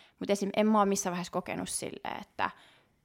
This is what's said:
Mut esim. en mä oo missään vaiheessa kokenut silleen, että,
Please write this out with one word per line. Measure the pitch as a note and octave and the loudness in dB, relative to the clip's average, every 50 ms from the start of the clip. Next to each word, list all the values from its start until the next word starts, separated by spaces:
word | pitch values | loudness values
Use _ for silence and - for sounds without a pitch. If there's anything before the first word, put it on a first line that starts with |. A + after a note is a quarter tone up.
| - - _ - | -20 -20 _ -6
Mut | F#3 F3+ | -2 0
esim. | G3+ G3 G3+ F#3+ - - | 0 0 0 0 0 2
en | G#3 G#3+ | 4 4
mä | A3 G#3+ | 6 6
oo | G3+ | 6
missään | G3 G3 F#3+ - F#3+ | 4 4 2 0 -2
vaiheessa | F3 F3 F3 - | -2 -4 -4 -4
kokenut | - F3+ F#3+ - - - F#3 F#3 | -4 -6 -4 -4 -4 -6 -4 -6
silleen, | - - - - - - - - - - | -6 -6 -6 -8 -8 -8 -8 -8 -8 -8
että, | G3+ - _ - - - - - - - - _ _ _ _ _ _ | -10 -12 _ -2 -2 -2 -2 -6 -20 -20 -20 _ _ _ _ _ _